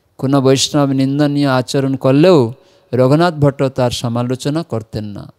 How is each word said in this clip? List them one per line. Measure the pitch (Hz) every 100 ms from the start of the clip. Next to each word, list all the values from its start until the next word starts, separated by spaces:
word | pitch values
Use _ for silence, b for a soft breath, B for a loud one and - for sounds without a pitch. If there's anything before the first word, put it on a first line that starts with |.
| _ -
কোনো | 131 139
বৈষ্ণব | 131 135 - 147 139
নিন্দনীয় | 135 135 139 147 143 143
আচরণ | 131 - 139 135 135
করলেও | 131 135 175 165 117 - b b _
রঘুনাথ | 120 131 151 175
ভট্ট | 151 143 135
তার | 135 131 123
সমালোচনা | - 120 117 123 127 143 156
করতেন | 165 113 110 110
না। | 104 98 -